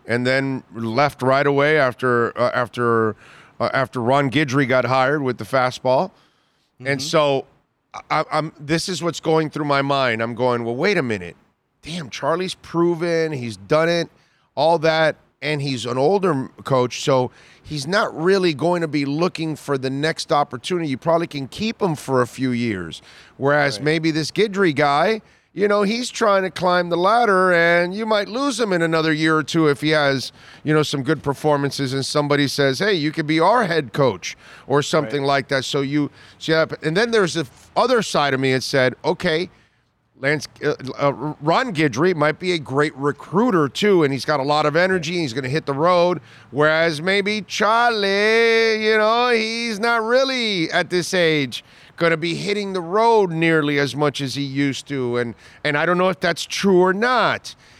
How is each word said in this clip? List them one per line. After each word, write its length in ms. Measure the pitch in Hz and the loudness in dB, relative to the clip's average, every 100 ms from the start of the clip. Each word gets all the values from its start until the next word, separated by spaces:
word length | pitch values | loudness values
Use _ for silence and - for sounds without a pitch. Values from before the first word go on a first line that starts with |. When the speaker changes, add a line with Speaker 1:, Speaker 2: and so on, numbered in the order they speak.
| - | -4
Speaker 1:
and 200 | 120 123 | -2 0
then 380 | 135 135 131 - | 0 0 -6 -10
left 480 | 110 113 117 143 - | -8 -4 0 0 0
right 240 | 127 135 143 | 0 2 2
away 320 | 139 143 156 | 2 2 4
after, 580 | 131 120 127 120 117 - | 2 0 0 2 0 0
uh, 140 | 120 | -2
after, 600 | 123 120 - 120 113 110 101 - - - - | 0 -4 -2 0 2 0 -4 -14 -20 -16 -6
uh, 100 | 113 | -2
after 280 | 131 127 131 | -2 -2 -2
Ron 280 | 117 139 143 | 0 2 2
Guidry 360 | 135 151 135 131 | 0 0 0 2
got 200 | 127 120 | 2 2
hired 360 | 131 131 151 | 2 2 0
with 160 | 131 117 | -2 -4
the 60 | |
fastball. 680 | 110 135 127 - 131 131 190 - _ _ _ _ _ - | -2 0 0 -2 0 0 0 -8 _ _ _ _ _ -10
And 180 | 127 139 | -6 -4
Speaker 2:
Mm-hmm. 20 | |
Speaker 1:
so 460 | 143 165 147 135 - _ _ _ _ 101 - | -2 2 2 0 -4 _ _ _ _ -16 -4
I, 140 | 151 160 | -4 -2
I'm, 200 | 156 156 - | -4 -4 -8
this 300 | 147 160 - | -4 -4 -2
is 140 | 165 | -6
what's 180 | 170 - | -6 -4
going 300 | 160 160 156 | 0 0 0
through 160 | 147 147 | -4 -2
my 160 | 139 | 0
mind. 400 | 139 139 127 113 | 0 0 0 0
I'm 120 | 113 | -4
going, 300 | 113 123 120 | -2 0 0
"Well, 100 | 117 | -2
wait 220 | 120 190 196 | -2 0 0
a 60 | |
minute. 340 | 123 104 87 - _ _ _ _ | -2 -4 -8 -16 _ _ _ _
Damn, 260 | - 175 131 | -14 -12 -12
Charlie's 460 | - 139 165 185 | -6 -4 -2 -4
proven, 800 | - - 165 175 165 170 165 160 | -10 -6 0 0 0 -2 -2 -2
he's 260 | 143 120 98 | -4 -8 -10
done 320 | 101 151 165 | -2 2 2
it, 180 | 170 165 _ _ _ _ | 0 -4 _ _ _ _
all 240 | - 156 170 | -2 0 2
that, 380 | 160 160 160 - _ _ | 2 2 2 -2 _ _
and 180 | 143 151 | -6 -4
he's 240 | 139 127 | -4 -4
an 140 | 120 123 | -4 0
older 320 | 143 202 185 | 2 2 2
m-, 180 | 139 123 - | -2 -4 -10
coach, 380 | 107 131 123 - | -2 0 0 -2
so 280 | - 131 123 - - - | 0 0 0 -6 -20 -20
he's 240 | - 151 135 | -12 -8 -2
not 320 | 202 185 113 | 0 0 0
really 360 | 170 196 180 | 0 2 2
going 260 | 147 165 175 | 0 0 0
to 80 | 165 | -2
be 160 | 147 | -2
looking 520 | 139 147 180 - 160 147 | -2 -2 -2 -2 -6 -6
for 200 | - 139 | -4 -4
the 140 | 131 | -2
next 420 | 135 156 160 - | -2 -2 -4 -2
opportunity. 560 | 151 147 127 - 180 160 | 0 0 -6 -6 -4 -4
You 80 | 127 | -4
probably 300 | 165 170 170 | 0 0 0
can 220 | 143 131 | -8 -10
keep 340 | - 220 226 | -6 -6 -2
him 120 | 202 | -2
for 280 | 151 - 131 | -2 0 0
a 40 | 120 | 0
few 260 | - 131 | -2 -2
years." 500 | 120 120 95 85 73 - - - - | -2 -2 -4 -8 -14 -18 -20 -20 -4
Whereas 400 | 135 147 143 107 | 0 2 0 -2
Speaker 2:
Right. 80 | |
Speaker 1:
maybe 260 | 143 160 160 | -2 0 0
this 200 | 156 151 | -2 -2
Guidry 440 | - 220 190 190 | -2 -2 0 0
guy, 460 | 139 147 143 185 220 - _ _ | 2 2 2 2 -2 -8 _ _
you 140 | 160 202 | -2 0
know, 140 | 208 | 2
he's 260 | 202 233 247 | 0 -2 -6
trying 360 | - 226 196 | -2 2 2
to 60 | 185 | 0
climb 380 | - 180 180 175 | -2 0 0 0
the 80 | 170 | 0
ladder, 560 | 185 233 233 185 185 | 2 4 4 4 4
and 420 | 175 170 175 180 | 4 4 4 0
you 120 | 196 220 | -2 -2
might 200 | 214 190 | 0 -2
lose 320 | 226 285 214 | -2 -2 -2
him 140 | 226 | 0
in 80 | 180 | 0
another 320 | 165 160 160 | 2 2 0
year 240 | 156 160 156 | 2 2 2
or 60 | |
two 260 | 147 170 151 | 0 2 2
if 140 | 135 | 2
he 80 | 151 | 2
has, 420 | 156 143 135 - - - - | 2 2 0 -4 -14 -20 -8
you 80 | - | 0
know, 100 | 156 | 0
some 200 | 151 147 | 0 -2
good 200 | 131 156 | -2 -2
performances 720 | 143 135 151 143 139 - 135 | -2 -2 0 0 0 -4 -4
and 140 | 135 127 | -4 -2
somebody 420 | 151 147 143 139 | -2 2 2 2
says, 300 | - 139 127 | 2 0 2
"Hey, 160 | 196 | 0
you 180 | 185 147 | 0 -2
could 140 | 160 151 | -4 -2
be 120 | 156 | 2
our 260 | 170 240 | 4 4
head 280 | 196 165 127 | 2 -2 -2
coach," 420 | - 135 92 - - - - - | 0 2 0 -6 -14 -18 -16 -2
or 140 | 139 | 0
something 400 | 139 160 143 143 | 2 0 0 -2
Speaker 2:
Right. 80 | 139 | 0
Speaker 1:
like 200 | 139 - | 0 0
that. 180 | 139 123 | -2 -2
So 160 | 147 | -2
you, 280 | 139 147 143 - - - | -2 -2 -2 -6 -20 -10
so 140 | - | 0
you 40 | 160 | 0
have, 160 | 151 143 | 0 -2
and 140 | 156 170 | -2 0
then 140 | 233 | 2
there's 240 | 226 175 | 2 0
the 80 | 147 | -2
f-, 280 | 147 - - - | -6 -10 -6 0
other 240 | 247 247 | 2 2
side 320 | - 165 143 | 0 0 0
of 80 | 131 | 0
me 140 | 135 | 0
that 80 | 131 | 0
said, 320 | - 139 127 - | 0 2 2 0
"Okay, 460 | 151 175 180 160 185 - _ _ _ _ _ _ | -4 -2 -2 -2 -4 -12 _ _ _ _ _ _
Lance, 320 | 135 151 - - | -2 -2 -4 -6
uh, 100 | 147 - 127 - | -4 -4 -8 -2
uh, 140 | 143 117 147 147 | -2 -2 -6 -4
Ron 320 | 147 190 254 | 0 0 0
Guidry 400 | 151 156 110 180 | 0 0 2 0
might 240 | 170 147 151 | 2 0 0
be 140 | 185 | -4
a 60 | 175 | -4
great 380 | 131 135 151 131 | -2 -2 -2 -2
recruiter 720 | 143 139 - 180 247 185 143 | -4 -4 -4 0 2 2 0
too, 360 | - 208 185 | 0 2 4
and 80 | 143 | 2
he's 120 | 135 | 0
got 160 | 131 147 | -2 -2
a 40 | |
lot 200 | 139 151 | 0 2
of 100 | 147 | 2
energy, 440 | 151 185 185 151 175 | 2 2 0 -2 -4
he's 160 | 151 | -4
gonna 140 | 113 127 | -4 -4
hit 160 | 151 160 | -4 -4
the 80 | |
road, 480 | 135 170 180 175 180 - - - | 0 2 4 2 0 -6 -20 -8
whereas 520 | 123 151 160 170 147 | 0 2 4 0 0
maybe 400 | 175 202 196 214 | -2 0 0 -4
Charlie, 1400 | 180 - 208 226 240 220 196 196 214 226 233 226 226 220 | -6 -2 2 2 2 0 0 2 2 4 4 4 2 0
you 140 | 214 220 | 2 2
know, 340 | 214 233 247 | 4 2 2
he's 480 | 233 220 233 233 202 | 0 -2 -4 -6 -2
not 240 | 233 233 | 0 0
really 680 | 220 247 269 262 226 190 160 | 2 2 2 0 -2 -2 0
at 180 | - 156 | -2 -2
this 240 | 180 160 | -2 -2
age 500 | 185 165 156 131 - - - - - | 0 2 2 -2 -6 -16 -20 -18 -2
gonna 200 | 170 165 | 0 0
be 180 | 165 | -2
hitting 380 | 151 175 208 196 | -4 -4 -4 -4
the 80 | 185 | -6
road 500 | 165 202 233 226 190 | -2 2 4 4 2
nearly 480 | 160 165 160 147 143 | 2 2 4 2 0
as 160 | 143 131 | 0 0
much 240 | 147 135 | -2 -2
as 140 | 139 | -4
he 80 | 120 | -6
used 440 | 143 135 143 127 - | -4 -2 -2 -2 -6
to." 280 | 139 123 120 | -4 -2 -2
And, 160 | 120 107 - - | -4 -8 -18 -8
and 120 | 147 147 | -4 0
I 100 | 165 | 0
don't 120 | 180 | 2
know 100 | 185 | 0
if 120 | 185 | 0
that's 240 | 175 170 | -2 -4
true 360 | - - 196 180 | -6 -2 4 6
or 120 | 185 | 4
not, 640 | 190 240 247 170 110 - - - | 2 0 2 2 -2 -6 -20 -20